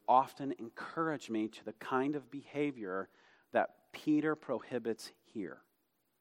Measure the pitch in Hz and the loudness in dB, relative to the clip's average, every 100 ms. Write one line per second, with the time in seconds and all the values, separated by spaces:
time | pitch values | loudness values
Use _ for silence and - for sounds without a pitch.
0 | - 123 135 - 135 131 113 - - - | 6 6 6 -2 -6 -6 -8 -10 -8 -2
1 | 160 143 - 110 110 - 107 - - 131 | -2 -2 -2 -2 -2 -4 -14 -12 -2 0
2 | 139 147 120 143 - 143 147 127 98 95 | 0 -2 -6 -14 -8 -2 -2 -2 -6 -4
3 | 95 _ - _ _ 113 - - _ - | -6 _ -20 _ _ 2 2 -2 _ -6
4 | - 151 156 151 - 117 - 123 113 107 | 2 4 4 -2 -2 -4 -2 -4 -2 -4
5 | - - _ 113 87 65 _ _ _ _ | -6 -18 _ -8 -8 -10 _ _ _ _
6 | _ _ | _ _